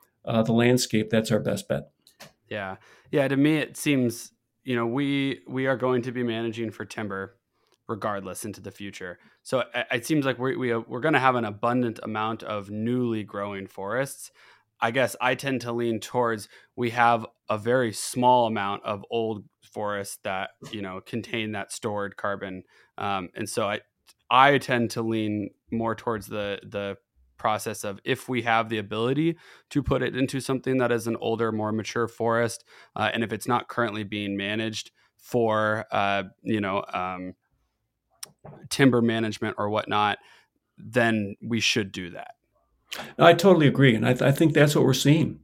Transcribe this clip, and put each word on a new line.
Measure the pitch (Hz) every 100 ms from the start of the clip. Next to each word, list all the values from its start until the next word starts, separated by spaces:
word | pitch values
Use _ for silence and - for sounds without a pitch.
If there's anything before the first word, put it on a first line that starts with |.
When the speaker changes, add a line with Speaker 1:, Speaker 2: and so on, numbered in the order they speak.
| _ _ -
Speaker 1:
uh, | 113
the | 113
landscape, | 113 123 123 - 110 107
that's | 113 113
our | 107
best | 120 98 -
bet. | 135 - _ _ - - _ -
Speaker 2:
Yeah. | 107 95 95 - - _
Yeah. | 147 135
To | 135
me, | 147 156
it | 127 -
seems, | 151 139 120 117 - _ _ _
you | 131 120
know, | 117
we, | 131 139 139 135 - -
we | 127 131
are | 127
going | 127 127
to | 123
be | 120
managing | 120 113 117 110 113
for | -
timber | 104 - 104 98 98 _ _ _ _ _ -
regardless | 107 110 101 95 87
into | 110 98
the | 95
future. | - 101 - 90 85 _ _
So | - 127
it, | - 123 -
it | 127 -
seems | 156 135
like | 120
we, | 131
we, | 127 123
uh, | 113 110
we're | 123
gonna | 156 139
have | 131 123
an | 107
abundant | 104 120 127 120 110
amount | 110 107 110 110
of | - 104 101
newly | 107 113 127 120 110
growing | 101 101 101 98 95
forests. | - 98 120 135 - - _ - _ _ -
I | 117
guess | 127 117 -
I | 127
tend | 131 139 127
to | 120
lean | 120 117 110
towards, | - 123 120 110 - - _ -
we | 120
have | 120 120 117 110 _ -
a | 107
very | 110 127 117
small | 101 - 127 123 123 117
amount | 110 101 101
of | 113 101 -
old | 117 110 107 - _
forests | _ 110 104 101 98 -
that, | 104 95 98 _ 127
you | 107
know, | 95 92
contain | - 117 - 113 107
that | 104 95
stored | - 113 104 101 -
carbon. | 104 98 98 92 - _ _ -
Um, | 101 98 90
and | 110 104
so | - 101
I, | 110 - _ _ _ -
I | 123 139 139
tend | 139 123 120
to | 120
lean | 113 113 107 107 101 - -
more | 113 113
towards | 110 - 110 101
the, | 107 101 98
the | 101 101 101 95 _ _ _ -
process | 113 107 110 104
of | 104 98
if | - 131 -
we | 123
have | 117 113 110
the | 110
ability | 104 107 120 131 165 160 - - -
to | 147
put | 135 135
it | 120 127
into | 135 135
something | 127 131 131 131
that | 120
is | 120 113
an | 113
older, | 113 113 113
more | 110 107
mature | 110 104 120 110
forest, | - 117 113 117 - _ - -
uh, | 110 107
and | 113
if | 107
it's | 107 -
not | 120 -
currently | - 117 107
being | 104 104 101 98
managed | 98 110 110 110 - _ _ _
for, | - 123 113 107 107 110 -
uh, | 101 101 98 95 -
you | - 107
know, | 98 98 -
um, | 92 92 92 92 - _ _ _ _ _ _ _ _ - _ - - -
timber | - 135 120
management | 117 113 110 104 110 -
or | 104
whatnot, | 107 - 104 104 - _ - _ _ _ -
then | 107 120 117 110 98 -
we | 113 117
should | - 110 98
do | 98 87
that. | 95 - - _ _ _ _ _ - - -
Speaker 1:
I | 165
totally | 170 196 170 139
agree. | - 135
And | 110 117
I, |
th-, | 123
I | 135
think | 139 160
that's | 147 147
what | 147
we're | 131
seeing | 131 135 160 - -